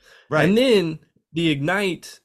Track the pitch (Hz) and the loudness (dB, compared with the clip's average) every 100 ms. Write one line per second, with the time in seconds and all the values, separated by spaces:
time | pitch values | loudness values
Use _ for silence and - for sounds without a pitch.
0 | _ - - 151 156 214 262 208 165 160 | _ -20 -4 0 2 2 4 2 0 -6
1 | _ _ _ 156 165 143 147 190 196 165 | _ _ _ -2 -2 0 -2 -2 -4 -6
2 | - - | -12 -20